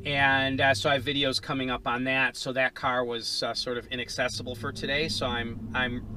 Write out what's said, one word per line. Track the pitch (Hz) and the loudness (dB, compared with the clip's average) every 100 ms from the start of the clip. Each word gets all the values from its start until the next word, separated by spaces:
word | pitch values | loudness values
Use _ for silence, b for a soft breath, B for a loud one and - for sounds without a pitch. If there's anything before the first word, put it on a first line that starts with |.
| 147 | -2
and, | 139 139 135 135 135 | 4 4 6 2 4
uh, | 135 | 4
so | 135 156 | 4 4
I | |
have | 139 | 2
videos | 127 139 139 127 | 2 0 2 0
coming | - 135 127 | -2 -4 -2
up | 123 131 | -2 0
on | 120 | 0
that. | 131 131 131 - | 0 2 2 0
So | 139 | -2
that | 127 127 - | 2 0 0
car | 135 127 | 0 0
was, | 123 117 110 - | 0 -2 -2 -2
uh, | 123 | -2
sort | 113 - 120 | -2 -2 -4
of | 113 | -4
inaccessible | 127 117 - 123 - 127 120 | -6 -6 -2 -2 -2 -6 -6
for | 135 | -6
today. | - 143 143 160 | -4 -2 0 0
So | - 131 | 0 0
I'm, | 120 117 110 110 | -2 -4 -6 -4
I'm | 127 127 123 - | -2 0 -2 -6